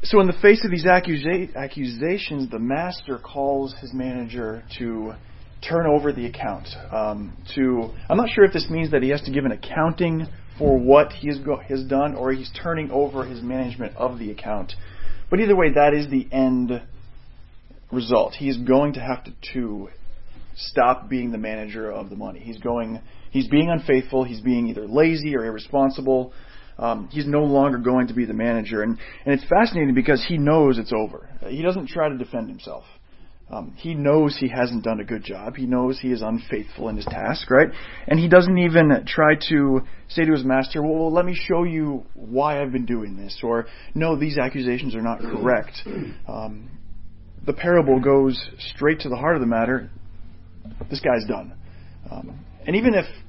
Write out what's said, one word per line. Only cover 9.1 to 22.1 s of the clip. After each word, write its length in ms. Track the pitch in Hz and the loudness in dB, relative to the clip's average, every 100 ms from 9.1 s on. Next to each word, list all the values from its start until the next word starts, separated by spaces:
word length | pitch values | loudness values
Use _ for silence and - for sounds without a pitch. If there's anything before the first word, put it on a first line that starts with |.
has 100 | 143 | -2
to 80 | - | -2
give 140 | 135 | -2
an 80 | 135 | -2
accounting 760 | 104 - - 160 160 175 160 160 - - - | -4 -6 -2 -2 0 -2 -2 -4 -10 -14 -2
for 200 | 147 135 | 4 4
what 340 | 123 143 147 | 8 8 8
he 160 | - 147 | 0 -4
has 100 | 139 | -4
go-, 220 | 139 139 - | -2 -4 -2
has 160 | 135 | -6
done, 300 | 131 135 143 | 0 0 0
or 180 | 135 127 | -2 -2
he's 180 | 131 131 - | -2 -4 -8
turning 280 | 170 160 151 | -4 -4 -2
over 340 | 135 143 139 | 0 0 0
his 180 | 127 123 | -6 -6
management 520 | 120 131 127 113 113 - | -6 -4 -4 -6 -8 -4
of 220 | 127 123 | -4 -4
the 120 | 110 | -8
account. 420 | 104 107 107 87 - - - - - - | -8 -4 -4 -4 -8 -10 0 2 2 2
But 120 | 180 | 2
either 140 | 220 | 4
way, 200 | 196 165 | 6 6
that 180 | 139 147 | 6 6
is 160 | 147 147 | 4 2
the 180 | 135 127 | -2 0
end 500 | 131 131 127 123 120 - - - - - - - - - - - | 0 2 2 0 -4 -6 -16 -16 -18 -18 -20 -20 -20 -20 -20 -8
result. 400 | 123 113 120 - | -6 2 4 4
He 160 | - 139 | 0 -4
is 80 | 127 | -2
going 380 | 120 131 147 | 4 4 4
to 60 | 131 | 0
have 220 | 123 123 | -4 -6
to, 80 | - - - | -8 -16 -10
to 380 | 131 117 104 98 - - - - - - - | -6 -6 -6 -10 -10 -8 -8 -10 -12 -12 -10
stop 540 | - - 123 127 107 | -6 2 4 4 0
being 200 | 127 123 | -4 -4
the 80 | 113 | -4
manager 520 | 110 110 107 107 107 | -6 -6 -8 -8 -8
of 180 | 104 | -8
the 80 | 98 | -10